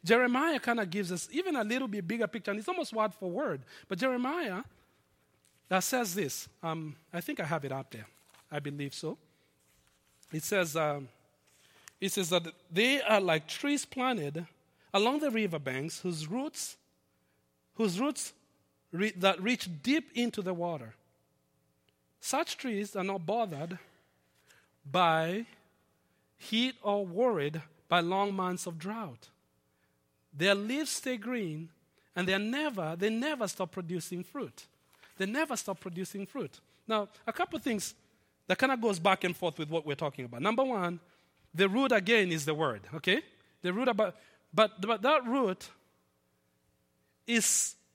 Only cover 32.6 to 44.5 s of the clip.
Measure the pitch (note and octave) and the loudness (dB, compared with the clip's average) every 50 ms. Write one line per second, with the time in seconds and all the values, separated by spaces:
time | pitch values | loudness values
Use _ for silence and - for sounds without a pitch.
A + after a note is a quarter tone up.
32.6 | D#4 D4+ A#3 G3 D#3+ D#3 E3 E3+ G3 A3 A3 A3+ B3+ D#4 D4+ B3+ A3 F3+ - - | -2 -2 -2 -2 -4 -4 -2 0 0 0 0 0 -2 -2 -2 -2 -4 -4 -2 -4
33.6 | F#3 E3 - F#3+ F3 D#3+ F#3 E3+ - - F#3 F3 F3+ - - - A3 B2+ - - | -6 -6 -6 -10 -6 -4 -6 -6 -6 -6 -8 -8 -10 -10 -10 -10 -10 -10 -12 -18
34.6 | - _ _ _ _ _ _ _ - - _ - F#3+ G3 A3 C#4+ D#4+ D4+ B3+ - | -20 _ _ _ _ _ _ _ -20 -20 _ -6 -4 -2 -2 -2 -2 -2 -4 -6
35.6 | - - F#3+ - - F#3+ E3+ F#3 F#3 - - G3 G3+ - - C#4 G3 C#3 - - | -4 -6 -8 -6 -8 -10 -6 -6 -8 -6 -6 -10 -10 -8 -8 -8 -8 -8 -10 -18
36.6 | _ _ _ _ _ - A3 G#3+ G3+ G3+ - - - A#3+ - - F4+ F#4 - C4 | _ _ _ _ _ 0 0 0 0 -4 -10 -8 -8 -6 -2 -2 -2 -2 -2 -4
37.6 | - C#4 A3+ G3+ - - - _ _ _ _ _ _ _ _ _ _ - F#3 - | 0 0 0 0 -2 -6 -10 _ _ _ _ _ _ _ _ _ _ -2 2 2
38.6 | C4 C4 C4+ A#3 A3 A3+ G3 E3+ D#3+ G3+ F#3+ - - F3 E3+ - F#3 E3+ C#3+ - | 4 2 2 2 2 0 0 4 4 4 4 4 2 -2 -2 -2 -4 -4 -2 -4
39.6 | D#3+ D3 D#3+ E3 D3 D3+ C#3+ - E3 C#3+ - - B2+ A#2+ A#2+ A#2+ D#3 G#3 A3+ A3+ | -6 -2 -4 -4 -2 -2 -4 -2 -2 -4 -4 -6 -10 -10 -8 0 0 2 2 2
40.6 | C4+ C4 A#3+ G3+ F3+ F3 F3 E3 _ _ _ _ _ _ _ _ _ _ - D#3+ | 2 2 0 0 -2 -2 -4 -6 _ _ _ _ _ _ _ _ _ _ 2 2
41.6 | G3 G3 F#3+ B3+ C4+ C4 B3 G#3 F#3 F#3+ A#3 A3 G3 F3+ E3 D#3+ C#3 D3+ D#3 D3+ | 2 4 6 4 4 6 4 4 6 6 4 4 4 4 0 0 0 -2 0 2
42.6 | D#3+ C#3 A2+ G#2 G2 - D3 D#3+ - F3+ F#3+ D4+ - - _ _ _ _ _ _ | 2 0 0 -4 -10 -12 -12 -2 2 2 2 2 0 -6 _ _ _ _ _ _
43.6 | - F3+ F3+ G#3+ C4 B3+ A#3 G3 A3 F3+ - - - _ _ _ _ _ | -4 -2 0 2 2 2 4 4 0 0 -2 -10 -20 _ _ _ _ _